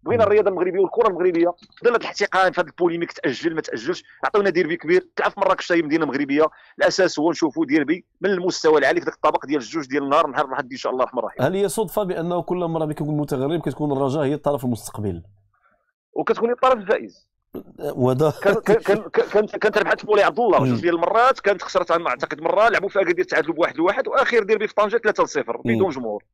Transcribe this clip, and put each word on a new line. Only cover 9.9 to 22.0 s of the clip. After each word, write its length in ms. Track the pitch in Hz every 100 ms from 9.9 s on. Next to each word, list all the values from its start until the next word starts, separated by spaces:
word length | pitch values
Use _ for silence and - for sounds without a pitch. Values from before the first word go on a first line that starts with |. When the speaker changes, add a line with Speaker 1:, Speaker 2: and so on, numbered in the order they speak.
| 143
Speaker 1:
النهار، 240 | 139 151 156
نهار 200 | 131 139
الاحد 260 | 131 127
ان 40 | 127
شاء 160 | -
الله 100 | 127
الرحمن 160 | 120 123
الرحيم. 220 | 107 -
Speaker 2:
هل 120 | 131
هي 140 | 190 202
صدفه 340 | - 214 -
بانه 400 | 190 165 170 175
كل 140 | - 180
مره 280 | 170 160
ملي 100 | 156
كيكون 220 | 151 147 151
متغرب 440 | - 139 135 165
كتكون 320 | 147 - 151
الرجاء 320 | 135 139 151
هي 100 | 135
الطرف 300 | 147 147 143
المستقبل؟ 580 | 131 113 - - 104 85 - _ _ _ _ _ _ _ _
Speaker 1:
وكتكون 360 | - 151 220 233
هي 60 |
الطرف 200 | 247 254
الفائز. 540 | 247 190 240 110 _ _ _ _ - - -
Speaker 2:
وهذا 540 | 147 143 127 131 151 -
Speaker 1:
كان، 120 | 196
كان، 220 | 214 - 220
كان، 260 | - 208 175
كان، 380 | 226 - 208 214
كان، 0 |
كان 360 | 190 208 214
ربحت 180 | 196 226
في 60 | 190
مولاي 180 | 208
عبد 160 | 180 160
الله 200 | 233 156
Speaker 2:
مم. 60 | 131
Speaker 1:
جوج 140 | 120
ديال 140 | 170
المرات، 460 | 170 170 226 247 -
كانت 220 | 202 196
خسرت 280 | - 185 170
عن، 160 | 170